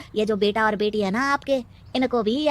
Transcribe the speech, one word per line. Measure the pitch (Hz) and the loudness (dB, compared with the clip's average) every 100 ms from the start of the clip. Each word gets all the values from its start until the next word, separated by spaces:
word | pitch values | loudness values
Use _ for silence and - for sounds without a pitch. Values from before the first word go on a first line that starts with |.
| - 214 | -4 -2
ये | 214 | 0
जो | 214 | 2
बेटा | 202 214 220 | 0 2 0
और | 214 | 2
बेटी | 208 214 | 0 0
है | 202 | -2
ना | 208 269 | 0 0
आपके, | 285 - 269 233 - - 254 | -2 0 -2 -2 -12 -8 -2
इनको | 254 247 | 0 0
भी | 214 247 302 | 0 0 4